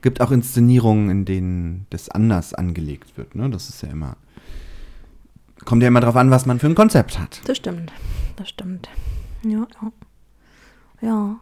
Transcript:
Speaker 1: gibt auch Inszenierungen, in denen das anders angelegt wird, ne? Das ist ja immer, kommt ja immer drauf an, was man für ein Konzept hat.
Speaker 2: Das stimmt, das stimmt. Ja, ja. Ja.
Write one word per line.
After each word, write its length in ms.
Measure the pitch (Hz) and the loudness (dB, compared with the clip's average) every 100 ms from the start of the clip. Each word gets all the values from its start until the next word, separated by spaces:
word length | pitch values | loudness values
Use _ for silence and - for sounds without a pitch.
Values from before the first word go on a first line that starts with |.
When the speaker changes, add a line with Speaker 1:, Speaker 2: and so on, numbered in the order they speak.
Speaker 1:
gibt 200 | 135 - | -2 0
auch 100 | 117 | 2
Inszenierungen, 800 | 127 120 123 120 123 113 107 104 | 2 2 2 6 6 4 2 2
in 140 | 95 | 0
denen 600 | 95 95 92 90 87 87 98 | -2 -2 -2 -4 -6 -8 -10
das 180 | - - | -14 -8
anders 460 | - 110 95 80 | 0 2 2 -2
angelegt 600 | - 90 82 78 69 - - | -6 -4 -4 -8 -10 -16 -16
wird, 160 | 58 | -14
ne? 160 | - 127 | -6 -6
Das 180 | 104 - | -6 -12
ist 140 | - | -14
ja 60 | - | -12
immer, 280 | 76 76 - _ - - - - - - - - - - - _ _ | -8 -10 -12 _ -20 -16 -14 -14 -16 -16 -18 -20 -20 -20 -20 _ _
kommt 180 | - 117 | 0 4
ja 60 | 123 | 6
immer 120 | 123 | 6
drauf 160 | 120 120 | 4 4
an, 140 | 131 | 6
was 160 | 127 131 | 6 4
man 120 | 123 | 0
für 80 | 147 | 2
ein 60 | |
Konzept 440 | 165 220 165 - - | 4 6 6 2 -2
hat. 220 | - - - | -8 -10 -6
Speaker 2:
Das 100 | 262 | -6
stimmt, 360 | - 175 165 - - - - - | -6 -10 -12 -12 -8 -6 -6 -8
das 120 | 190 | -14
stimmt. 400 | - 185 185 - - - - - - | -12 -10 -10 -10 -10 -8 -8 -10 -8
Ja, 240 | 220 214 233 - | -4 -2 -4 -8
ja. 100 | 220 - - _ _ _ _ _ _ _ _ _ | -12 -12 -20 _ _ _ _ _ _ _ _ _
Ja. 360 | 226 220 208 220 | -2 0 -2 -6